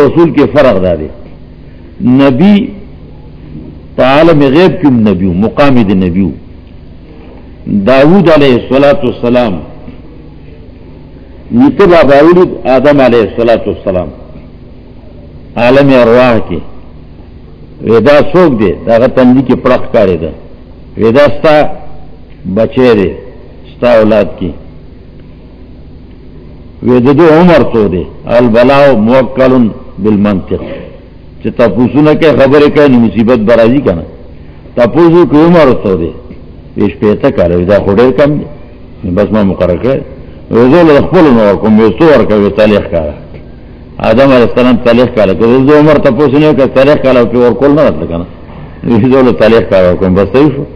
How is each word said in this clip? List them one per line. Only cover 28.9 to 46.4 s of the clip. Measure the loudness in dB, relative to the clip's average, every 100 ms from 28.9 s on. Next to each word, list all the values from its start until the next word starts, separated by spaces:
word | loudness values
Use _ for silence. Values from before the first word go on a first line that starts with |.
موکل | 2 0 0 -2 -2 0 2 0 -4 -16 -6
بالمنطق. | -2 0 0 -2 -6 -10 -10 -14 -16 -20 -20 -20 -20 -12
چې | -10 -2
تپوسونه | -2 0 -2 0 0
کوي، | 2 0 2
خبرې | 2 2 2
کوي، | 2 2
نو | 2
مصیبت | 0 0 0 0
به | 0 2
راځي | 2 0 -2
که | -4
نه؟ | -8 -18 -20 -20 -20 -20 -12 -2
تپوس | -2 2 2
وکړي، | 2 2 2 2
عمر | 4 2 0
څو | -2 -4
دی؟ | -4 -10 -18 -20 -20 -20 -18 -4
وی | -4
شپېته | -2 -2 0 -2 -2
کاله. | -2 -2
وی |
دا | 0 0
خو | 0
ډېر | 0 0 2
کم | 0 -2
دی. | -8 -16 -20 -20 -20 -14
نو | -8 -4
بس | -2
ما | 0
مقرر | -2 -2 -2 -2
کړی. | -2 -4 -6 -18 -20 -20 -4
وی | 0 2
زه | 4
له | 4 2
خپلو | 2 2 2 2
نه | 2
ورکوم. | 0 0 2
وی | 2 2
څو | 2
ورکوې؟ | 2 2 0
وی | 0 0
څلېښت | 0 0 -2
کاله. | -6 -6 -10 -18 -20 -20 -20 -20 -20 -20 -6
آدم | -2 2 2 2
علیه | 2
السلام | 0 0 0
څلېښت | 0 0 0 0
کاله. | -2
که | 0 0 2 2
زه | 2
عمر | 2 2 0
تپوس | 0 0
نه | 0